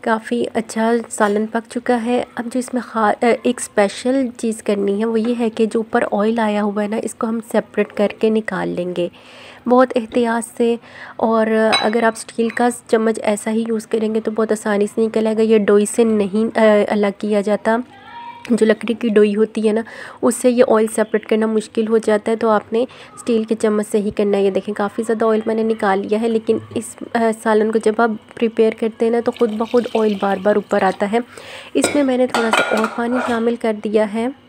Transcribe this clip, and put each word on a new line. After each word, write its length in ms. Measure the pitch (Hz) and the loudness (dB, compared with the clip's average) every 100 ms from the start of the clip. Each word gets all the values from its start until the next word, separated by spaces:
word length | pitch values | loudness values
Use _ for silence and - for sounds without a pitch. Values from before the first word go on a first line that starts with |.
काफ़ी 400 | 339 220 226 240 | 0 -2 -2 -4
अच्छा 520 | 240 240 226 220 220 233 226 | -2 -4 -6 -2 0 0 -4
सालन 360 | - 208 208 220 | 0 0 2 -2
पक 180 | 233 226 | -6 -6
चुका 240 | 247 247 240 | -8 -2 -2
है। 300 | 226 247 - - | 0 -2 -4 -10
अब 120 | 233 | -6
जो 100 | 254 | -6
इसमें 240 | 247 247 214 | -4 -6 -4
खा-, 280 | 226 208 - | 0 0 2
अ, 40 | 240 220 247 | 2 2 0
एक 140 | 240 | -2
special 680 | - - 202 - 247 269 247 | -4 0 0 0 -2 0 -2
चीज़ 340 | - 226 220 | -4 -6 -4
करनी 360 | - 202 196 196 | -2 -2 0 -2
है 60 | |
वो 120 | 226 226 | 0 0
ये 180 | 220 | 0
है 160 | 240 226 | 0 -2
कि 160 | 220 220 | 0 0
जो 140 | 226 | 0
ऊपर 220 | 220 240 | 0 -2
ऑयल 380 | - 208 214 233 | 0 0 0 0
आया 200 | 214 208 | 0 0
हुआ 220 | 208 202 | -2 -2
है 60 | 208 | -4
ना, 80 | 220 | -4
इसको 300 | - - 226 | -6 -6 -4
हम 140 | 226 | -4
separate 520 | - 220 214 - 208 | -2 -2 -2 -4 -2
करके 380 | - 202 - 220 | 0 -2 0 0
निकाल 380 | 214 220 180 175 | 0 -2 -4 -4
लेंगे 420 | 170 180 180 175 - - - - - - | -4 -4 -4 -4 -6 -20 -20 -20 -10 2
बहुत 280 | 247 254 254 | 4 4 2
एहतियात 480 | 226 - 233 233 226 - | -2 -2 0 -2 -6 -2
से। 200 | 233 233 - - - - | 0 0 -6 -20 -18 -4
और 320 | 226 226 220 220 220 208 | 0 2 2 2 2 2
अगर 220 | 220 226 | 0 2
आप 100 | 226 | 0
steel 360 | 220 - - 226 | -2 -12 -4 -4
का 200 | - 240 | 0 0
चम्मच 480 | 240 - 226 220 220 | 0 0 2 2 0
ऐसा 320 | - 208 226 | -2 -2 -2
ही 160 | 220 226 | -2 -2
यूज़ 180 | 220 - | -4 -4
करेंगे 340 | 233 220 220 | -6 -2 -2
तो 100 | 220 | -4
बहुत 220 | 220 220 | -2 -2
आसानी 340 | 214 220 202 208 | -2 0 0 0
से 160 | - | 0
निकल 240 | 220 220 220 | 0 0 0
आएगा, 160 | 220 | 0
ये 160 | 220 220 | 4 4
डोई 280 | 202 208 208 | 6 4 4
से 180 | - | 2
नहीं, 460 | 226 214 196 208 226 | 2 2 0 0 0
अ, 360 | 226 220 208 208 | 4 4 4 2
अलग 200 | 214 202 196 | 0 0 -2
किया 200 | 208 208 | -2 0
जाता। 420 | 196 202 220 226 247 - - - - - - | 0 -2 0 -2 -4 -16 -18 -16 -14 -16 -2
जो 140 | 233 220 | 2 4
लकड़ी 280 | 214 220 | 2 -2
की 140 | 226 240 | -4 2
डोई 240 | 208 208 | 4 4
होती 280 | 202 220 - | 2 0 0
है 120 | 214 | 0
ना, 120 | 220 220 - - - | 0 -4 -14 -18 -2
उससे 280 | 254 233 254 | -2 2 2
ये 120 | 240 | 4
oil 260 | - 220 220 | 4 4 2
separate 360 | 226 214 240 | 0 -2 -2
करना 220 | - 220 220 | 0 0 2
मुश्किल 400 | 220 214 - 220 | -2 -2 -4 0
हो 120 | 226 | 0
जाता 320 | 220 208 220 | 2 0 0
है, 60 | 226 | 0
तो 120 | 226 | 2
आपने 380 | 208 - 226 254 - - - | 2 0 -2 -2 -8 -20 -10
steel 260 | - 226 | -2 0
के 100 | 220 | 0
चम्मच 320 | 220 220 208 208 | 0 0 0 0
से 120 | 220 | -2
ही 120 | 208 | -2
करना 260 | 208 202 202 | -2 0 2
है। 80 | |
ये 60 | 196 | 2
देखें 240 | 190 196 | 0 -4
काफ़ी 300 | 208 202 - | -4 -4 -4
ज़्यादा 220 | 220 226 226 | -4 0 2
ऑयल 160 | 220 220 | 0 0
मैंने 180 | 220 | -2
निकाल 360 | 226 220 208 196 | -2 0 0 0
लिया 200 | 196 208 | 0 -2
है, 80 | 233 | 0
लेकिन 320 | 226 220 220 - 240 | 0 0 -2 -2 -8
इस, 200 | 220 - - 240 | -8 -16 -6 0
अ, 160 | 226 | 0
सालन 380 | 220 226 214 214 | 0 0 2 2
को 80 | 220 | 2
जब 180 | 214 220 | 0 2
आप 180 | 233 214 - - | 0 0 -10 -4
prepare 380 | 226 226 220 | -2 2 0
करते 300 | 220 226 220 | 2 -6 -2
हैं 80 | 226 | 0
ना 80 | 233 | 0
तो 120 | 233 | -2
ख़ुद 180 | 240 240 | 0 -2
ब 160 | 214 226 | 0 0
खुद 220 | 247 226 226 | 0 0 0
ऑयल 220 | 220 196 | 0 0
बार 160 | 196 190 | -2 0
बार 180 | 196 208 | 2 0
ऊपर 280 | 202 202 | 2 0
आता 220 | 190 185 202 | 2 0 -2
है। 160 | 226 247 - - - - - | -2 -4 -16 -18 -18 -6 0
इसमें 260 | - 294 | 2 2
मैंने 240 | 269 254 254 | 0 2 0
थोड़ा 240 | 240 226 | 0 0
सा 120 | - | 0
और 240 | - 214 220 | 0 -2 -2
पानी 340 | - 233 247 | -4 -2 -2
शामिल 360 | 240 233 233 240 | -2 0 0 0
कर 160 | 226 | -2
दिया 320 | 208 214 214 | -4 -2 0
है 300 | 214 214 233 277 | 0 -2 -4 -6